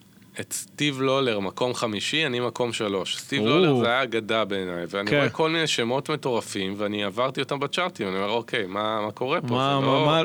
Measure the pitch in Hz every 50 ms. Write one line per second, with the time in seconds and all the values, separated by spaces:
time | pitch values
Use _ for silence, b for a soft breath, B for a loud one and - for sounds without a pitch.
0 | - - - - - - - - 104 - - - - - - - 143 147 139 131
1 | 131 135 131 135 135 127 110 104 98 95 87 - 127 123 123 - - 117 107 101
2 | 95 - - 151 160 147 123 120 123 120 - - 123 120 107 - 113 104 98 95
3 | 87 87 - - - - - 139 107 110 143 160 190 160 139 123 117 117 117 127
4 | 135 123 110 110 104 98 113 113 110 98 98 98 95 92 87 87 85 82 87 98
5 | 101 104 143 147 139 131 120 - 160 160 160 170 160 139 - - 120 113 123 135
6 | 139 - 156 147 - 139 123 110 101 - - 104 95 95 101 101 104 104 104 104
7 | 104 101 95 110 123 135 131 143 139 - 147 139 139 139 - - 175 180 - -
8 | 117 98 92 95 98 101 107 117 113 113 - 123 104 90 95 101 107 107 110 110
9 | 104 107 107 - 131 127 151 180 175 127 120 127 131 139 143 139 135 135 131 143
10 | 156 151 156 165 160